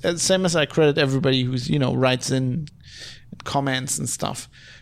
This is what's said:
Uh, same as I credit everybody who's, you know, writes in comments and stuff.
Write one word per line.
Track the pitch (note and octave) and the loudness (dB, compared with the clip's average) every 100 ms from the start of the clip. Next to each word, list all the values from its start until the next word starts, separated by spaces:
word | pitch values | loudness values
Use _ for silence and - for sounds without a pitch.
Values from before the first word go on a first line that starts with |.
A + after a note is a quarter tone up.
Uh, | F3 E3+ | -2 0
same | - F#3+ F3+ | 2 2 2
as | E3 | 2
I | C#3 | 0
credit | E3+ D3+ D#3 | 4 4 4
everybody | C3+ C3+ C3+ C3 | 2 2 2 2
who's, | B2 B2+ C3 | 0 -2 0
you | D3 | 0
know, | B2+ | 2
writes | B2+ B2+ B2+ - | 2 2 2 0
in | C3 B2+ C#3+ D3 - - - - - - - - | 0 0 -2 -6 -14 -20 -18 -16 -18 -18 -14 -4
comments | C#3 C#3 C3 C3+ - | -2 0 -2 -2 -4
and | C3 | -4
stuff. | - - - - - - - | -4 -6 -6 -12 -18 -20 -20